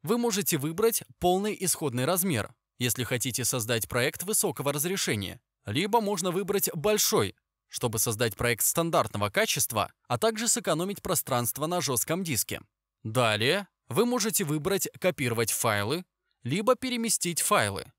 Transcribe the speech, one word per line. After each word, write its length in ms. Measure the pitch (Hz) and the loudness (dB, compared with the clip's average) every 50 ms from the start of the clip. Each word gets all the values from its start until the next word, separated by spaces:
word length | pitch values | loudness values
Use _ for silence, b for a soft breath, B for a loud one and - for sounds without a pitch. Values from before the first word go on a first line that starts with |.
Вы 160 | - 147 226 | 0 0 0
можете 400 | 240 240 233 196 202 180 - 180 | 0 0 0 0 0 0 0 -2
выбрать 460 | 143 135 156 165 175 214 226 226 - - _ - _ | 0 -2 -2 0 2 2 2 2 0 -6 _ -10 _
полный 380 | - 180 180 190 202 214 196 - | 2 2 2 4 2 -2 -4 -2
исходный 460 | 190 170 - - 165 143 117 123 127 | -2 -2 -2 -2 -2 -2 0 0 0
размер, 480 | 143 185 180 175 196 151 110 98 - - _ _ _ _ | 0 0 0 0 0 0 0 -2 -4 -10 _ _ _ _
если 260 | _ 120 123 - - 123 | _ -2 -2 0 -2 -2
хотите 400 | - 135 120 - 131 113 - 120 | -2 -2 -2 -2 -4 -4 -2 -2
создать 460 | - - 127 107 110 120 113 - - | -2 -2 -2 0 0 0 0 0 0
проект 340 | - 123 120 151 165 - - | 0 0 0 0 -2 -4 -6
высокого 480 | 190 220 - - 190 147 - 135 143 | -2 0 0 0 0 -2 0 -2 -2
разрешения, 720 | 143 147 139 175 190 190 - - 131 104 98 90 87 - _ _ _ _ _ | -2 0 -2 -2 -2 -2 0 0 0 -2 -2 -6 -8 -12 _ _ _ _ _
либо 340 | - 104 139 190 214 214 233 | -4 -2 -2 0 2 2 2
можно 320 | 214 196 208 170 180 185 | 2 2 -2 0 -2 -2
выбрать 380 | 165 185 202 175 196 196 - 185 - | -2 -2 -2 0 0 0 0 0 -2
большой, 640 | 165 143 - 220 220 - - 220 175 107 95 - _ _ _ _ _ _ | 0 0 2 2 4 2 2 4 2 2 0 -2 _ _ _ _ _ _
чтобы 320 | _ - - - 120 107 110 | _ -6 -4 -4 -2 0 0
создать 360 | - 117 110 107 123 117 - | 0 0 0 0 0 0 0
проект 280 | - 117 120 120 - - | 0 0 0 0 2 0
стандартного 680 | - - 175 165 165 160 160 123 - - 107 101 101 | 0 2 0 0 2 2 2 2 2 0 -2 -2 0
качества, 640 | - 196 220 - - 143 - - 117 107 95 - _ _ _ | 2 2 2 2 2 -2 -2 0 0 -2 -2 -2 _ _ _
а 100 | _ 123 | _ 0
также 300 | 117 - 226 226 214 233 | 2 2 2 2 0 0
сэкономить 540 | 220 - 247 190 196 165 156 175 196 202 - | 0 0 0 0 0 0 0 0 -4 -6 -6
пространство 680 | - - 165 143 - - 139 120 120 113 - - 147 | -2 -2 -2 -2 0 0 0 0 0 -2 -2 -2 -4
на 140 | 160 180 180 | -2 -2 -2
жёстком 420 | 143 143 131 113 - - 156 180 196 | 0 0 0 -2 0 -2 -2 -4 -2
диске. 380 | 165 135 98 - - - - - _ _ _ _ _ _ _ _ | -2 -2 -2 -2 -4 -6 -10 -10 _ _ _ _ _ _ _ _
Далее 640 | 113 110 127 123 110 107 104 110 131 170 202 196 _ _ _ _ _ | -2 0 2 2 4 2 2 2 2 0 0 -2 _ _ _ _ _
вы 160 | 113 156 233 | 0 2 2
можете 400 | 240 247 247 196 226 - - 196 | 2 2 0 -2 0 0 -2 0
выбрать 420 | 143 151 156 139 175 202 196 - - _ - | 0 -2 -2 -2 -2 -2 -2 -2 -4 _ -2
копировать 520 | - 185 - - 127 120 113 113 117 110 | -2 -2 0 0 -2 0 2 0 0 0
файлы, 540 | - - - 117 107 101 101 107 139 180 180 _ _ _ _ _ _ _ _ | 0 0 2 2 2 2 2 0 -2 -4 -6 _ _ _ _ _ _ _ _
либо 320 | 120 139 196 220 233 254 | -4 -2 0 2 2 2
переместить 680 | - - 254 247 233 226 226 - - - 180 165 - | 2 0 -2 -2 0 0 0 0 0 0 -2 -2 0
файлы. 500 | - - 208 185 113 101 98 87 - - _ | 0 2 4 4 4 2 -2 -6 -10 -12 _